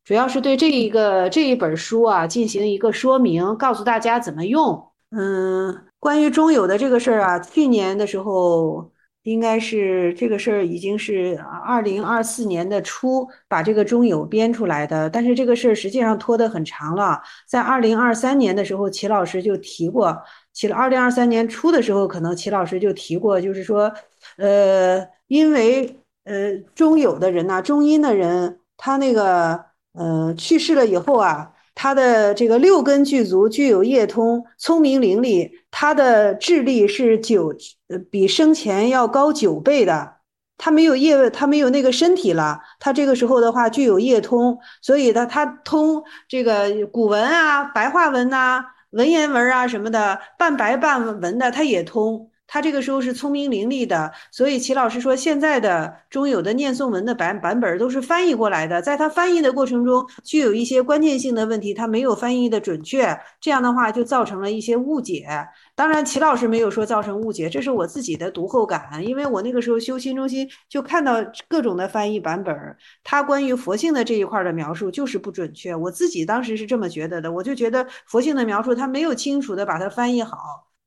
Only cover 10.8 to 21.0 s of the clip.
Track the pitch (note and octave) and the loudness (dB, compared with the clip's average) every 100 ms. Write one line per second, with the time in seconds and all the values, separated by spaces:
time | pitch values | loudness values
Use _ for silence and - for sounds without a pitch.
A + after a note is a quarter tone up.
10.8 | G3 G#3 - G3+ F3+ D#3+ - F3 F#3+ A#3+ | -6 -6 -4 -4 -4 -6 -10 -12 -4 -2
11.8 | G#3 F#3+ F#3+ A#3 A3+ - A3 F3 F3 G3+ | -2 -4 -2 -2 -2 -6 -4 -4 -4 -4
12.8 | F#3 - B3+ C4 B3+ - _ F3+ E3 G#3+ | -6 -6 -2 -2 -4 -12 _ -4 0 0
13.8 | G#3 A#3+ A#3+ D#3+ D#3 G#3+ A3+ A3+ G#3 D3+ | 2 2 2 0 -2 -2 0 0 -2 -2
14.8 | D3 D#3+ D#3 A3 A#3+ B3 B3+ A#3+ A#3+ G#3+ | -2 -2 -2 -2 0 0 2 2 2 0
15.8 | G3 B3 A3+ A3 - A3+ A3+ F3+ D#3 - | -2 -2 0 0 0 0 0 -2 -8 -8
16.8 | D3+ F3 G3+ D3 - - _ B3 A3+ C4 | -6 -2 0 -2 -6 -20 _ -2 0 2
17.8 | A3+ A3+ B3 A3+ B3+ C#4 A3+ F#3+ G3 F#3+ | 2 2 2 0 0 2 2 0 -2 -2
18.8 | G3 G3 G3+ G#3 F3 F#3 F#3+ F#3+ - - | -4 -4 -2 0 0 -2 -2 -4 -6 -6
19.8 | E3 A#3+ F#3 E3 - - _ - G#3 G#3 | -4 0 0 -2 -8 -20 _ -6 -4 0
20.8 | C4 B3+ | 0 2